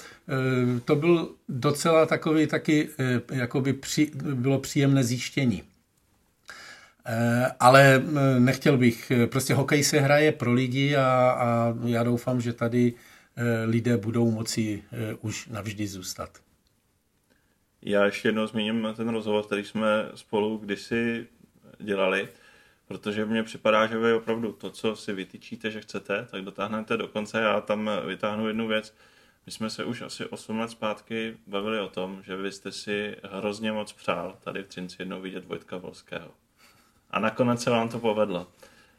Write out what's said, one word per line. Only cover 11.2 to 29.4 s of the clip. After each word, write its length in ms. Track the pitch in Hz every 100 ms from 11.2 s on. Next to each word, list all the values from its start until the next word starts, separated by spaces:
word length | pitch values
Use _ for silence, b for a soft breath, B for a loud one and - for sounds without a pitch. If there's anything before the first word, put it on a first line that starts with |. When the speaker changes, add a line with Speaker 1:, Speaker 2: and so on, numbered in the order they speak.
| 127 127
Speaker 1:
a 360 | 120 117 117 117
já 180 | 120 117
doufám, 380 | 120 120 - 127
že 120 | 120
tady, 400 | 120 117 123 120 120 B B B -
eh, 280 | 120 113
lidé 320 | 113 117 117 117
budou 340 | 107 120 117
moci, 520 | 110 113 - 107 101 -
eh, 220 | 120 110 -
už 260 | 110 - -
navždy 400 | 107 104 101 104
zůstat. 440 | 98 90 - 85 - _ _ _ _ _ _ _ _ _ _ _ _ _ _
Speaker 2:
Já 220 | - 101
ještě 240 | 101 - 117
jednou 180 | 107 107
zmíním 420 | 113 107 113 110 110
ten 120 | 113
rozhovor, 360 | 113 107 104
který 200 | 104 101
jsme 440 | 101 107 107 107 87
spolu 420 | - - 107 107 110
kdysi 680 | 101 98 - 117 117 117 117 _ _ _ - -
dělali, 500 | 104 98 95 95 107 b b b b b -
protože 360 | 95 104 104
mně 180 | 107 113
připadá, 440 | 110 - 110 107 110
že 120 | 113
vy 140 | 117
opravdu 380 | 113 113 113 113
to, 180 | - 95
co 260 | - 113 107
si 160 | -
vytyčíte, 580 | 98 90 104 - 117 107
že 100 | 107
chcete, 460 | - 101 - 101 123
tak 140 | 98
dotáhnete 520 | 98 95 101 110 110 113
do 120 | 98
konce. 320 | 107 104 110
Já 200 | 110 101
tam 300 | - 107 107 101 65
vytáhnu 400 | 92 107 107 110
jednu 220 | 107 113
věc. 260 | 107 - b b b b b